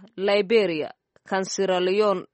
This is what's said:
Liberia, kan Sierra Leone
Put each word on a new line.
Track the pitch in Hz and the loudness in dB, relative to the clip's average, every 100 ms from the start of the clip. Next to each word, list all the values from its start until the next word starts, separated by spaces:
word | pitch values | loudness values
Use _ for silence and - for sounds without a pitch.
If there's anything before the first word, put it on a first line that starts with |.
| 190 | -18
Liberia, | - 196 202 196 226 190 156 139 - _ _ - | -6 0 0 2 2 2 -2 -6 -12 _ _ -6
kan | 190 | -4
Sierra | 190 - 190 180 | -4 -2 -2 0
Leone | 180 202 214 185 - | 0 2 2 0 -6